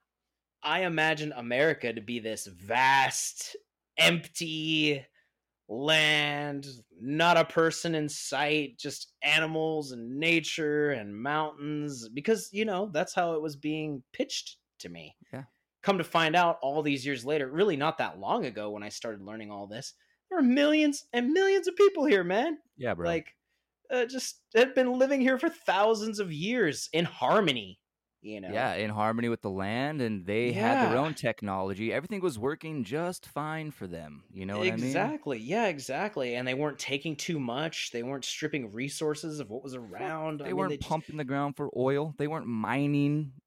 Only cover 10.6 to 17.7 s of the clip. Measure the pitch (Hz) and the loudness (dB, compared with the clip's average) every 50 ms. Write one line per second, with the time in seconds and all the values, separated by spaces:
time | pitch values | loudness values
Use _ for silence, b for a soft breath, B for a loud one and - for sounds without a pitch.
10.6 | 156 151 147 151 147 147 139 120 104 101 101 107 120 139 147 156 156 151 151 147 | 0 0 2 2 2 2 0 -2 -4 -8 -8 -6 -4 -2 -2 0 -2 -2 -4 -8
11.6 | 143 151 151 151 147 147 139 123 117 110 113 143 147 220 226 208 - - 196 202 | -8 -6 -4 -4 -4 -6 -6 -8 -12 -10 -10 -4 0 0 0 0 -2 -4 -4 -2
12.6 | 220 220 190 180 208 214 160 151 185 - - 190 175 170 165 156 156 160 143 139 | -2 0 0 -2 -2 -2 -2 -2 -2 0 0 0 0 2 0 0 -2 -4 -6 -6
13.6 | 143 151 156 156 156 156 147 127 - _ - - - - - - - - - - | -4 -4 -2 -2 -4 -4 -6 -8 -10 _ -6 -4 -4 -4 -4 -8 -8 -10 -14 -20
14.6 | _ _ _ - - 87 85 85 80 73 - _ _ _ - 127 139 - _ _ | _ _ _ -18 -16 -14 -14 -14 -16 -18 -20 _ _ _ -14 -14 -14 -16 _ _
15.6 | _ _ _ _ - 202 196 180 160 - - 165 165 156 160 175 175 170 160 - | _ _ _ _ 0 0 0 2 0 0 2 2 4 4 4 4 4 4 2 0
16.6 | 127 135 143 156 151 151 139 131 123 143 139 123 117 135 156 156 139 127 143 165 | -2 -2 -2 0 0 0 -2 -2 -2 -4 -4 -4 -2 -2 -2 -2 -2 -2 0 2
17.6 | 202 214 | 2 2